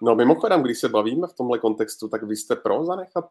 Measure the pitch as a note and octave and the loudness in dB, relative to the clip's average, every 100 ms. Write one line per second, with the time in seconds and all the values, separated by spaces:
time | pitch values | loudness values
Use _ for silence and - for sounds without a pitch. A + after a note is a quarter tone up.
0 | A#2 A2+ A#2+ D#3+ A3 F3+ C3 A2+ B2+ A2 | 2 4 6 4 4 2 2 -2 0 0
1 | G#2+ C3+ F3 - B2 A#2 A2+ A2 A2 - | 0 -2 -4 -6 -4 0 0 -2 -4 -8
2 | A2 A2 G#2+ G#2+ - - - G#2 E3 F#3+ | -8 -8 -6 -8 -4 -4 -2 -2 -2 -6
3 | F3+ F3 E3 | -8 -8 -8